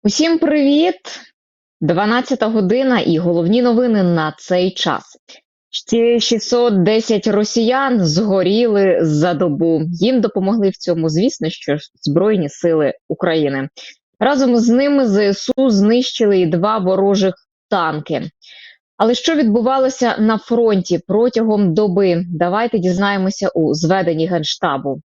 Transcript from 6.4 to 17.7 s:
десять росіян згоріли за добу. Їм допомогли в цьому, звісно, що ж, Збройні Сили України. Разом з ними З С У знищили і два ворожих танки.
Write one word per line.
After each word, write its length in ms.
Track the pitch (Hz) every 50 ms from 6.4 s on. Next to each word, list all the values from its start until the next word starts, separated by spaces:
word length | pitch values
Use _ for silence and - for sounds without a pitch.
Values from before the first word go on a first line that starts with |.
| - - 247 240 240 240 208 190 175
десять 440 | 185 214 220 226 - 226 202 -
росіян 760 | 220 202 208 214 208 - 233 226 220 254 262 277 269 247 220 185
згоріли 920 | 160 147 170 220 208 190 190 185 180 202 226 240 233 208 202 196 190 175 -
за 320 | 165 160 151 147 156 180 170
добу. 480 | 143 180 175 143 139 165 165 165 156 160 165
Їм 300 | 175 165 180 233 262 247
допомогли 480 | 208 208 - 196 185 190 214 226 202 196
в 80 | 190
цьому, 320 | - - - 175 165 160 160
звісно, 400 | 151 160 202 269 - - - 160
що 280 | - - - - 143
ж, 140 | 151 - - _ _
Збройні 480 | - 147 143 165 185 214 214 190 160 143
Сили 440 | - - - 170 165 156 151 135 - - _
України. 640 | _ 160 - - 175 160 160 151 139 139 135 135 139 _ - - - - _ _ _ _ _
Разом 380 | 214 262 294 262 269 247 240
з 120 | 240 220 240
ними 380 | 233 247 277 285 285 277 262
З 100 | 226 196
С 340 | 202 208 202 196 - - - 254
У 120 | 262 269 262
знищили 680 | 220 196 196 208 226 247 254 - - - 233 208 202 185
і 60 | 180
два 320 | 160 160 170 175 208 214
ворожих 560 | 226 185 185 190 190 196 196 202 196 190 190 185 _ _ _ _ _ _
танки. 520 | _